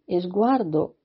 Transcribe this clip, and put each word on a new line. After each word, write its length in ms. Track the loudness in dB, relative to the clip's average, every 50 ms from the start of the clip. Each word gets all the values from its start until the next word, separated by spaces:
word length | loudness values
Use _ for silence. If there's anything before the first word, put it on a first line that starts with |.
| _
e 160 | -2 -2 -2
sguardo 800 | -2 -2 0 0 2 2 2 0 0 0 0 -2 -2 -2 -6 _ _